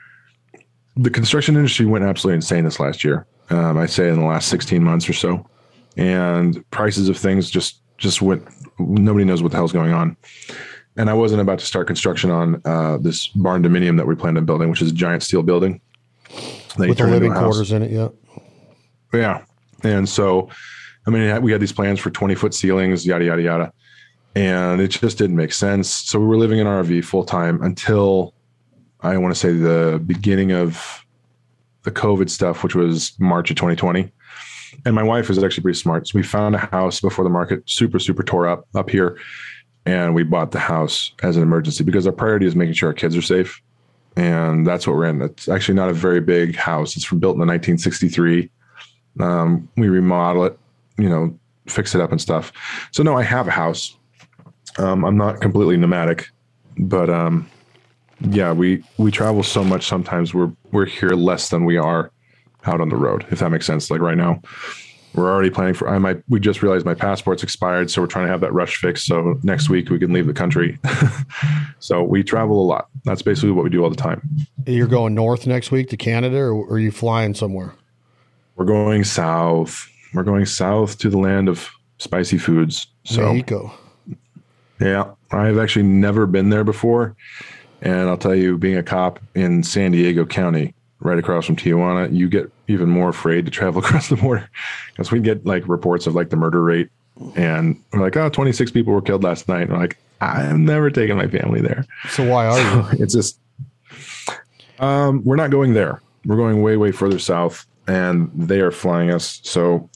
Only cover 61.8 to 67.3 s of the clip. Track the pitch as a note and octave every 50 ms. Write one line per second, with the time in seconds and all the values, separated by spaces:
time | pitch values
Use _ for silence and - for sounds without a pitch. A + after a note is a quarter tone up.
61.8 | D2+ D#2+ E2+ E2 D#2+ - - _ _ _ _ _ _ _ _ _ - F#2 E2+ E2+
62.8 | E2 D#2 - A#1+ C#2 A#1 G1+ - - - F2+ - F2+ E2+ E2 D#2+ - - D#2 D#2
63.8 | - - D#2 E2 E2+ E2+ E2 E2+ F2 F2 E2 - - - - - - - - -
64.8 | - - - _ _ _ - E2+ F2+ F#2 G2 G2 F#2+ F#2 - - F#2 F#2 F2+ -
65.8 | - - G2 G2 F#2+ F#2+ F2+ F2+ - - B2 G#2 G2 G#2 G2 - G#2 G2 F#2 F2+
66.8 | E2 F2+ E2+ - - G2+ G2 F2+ - F#2+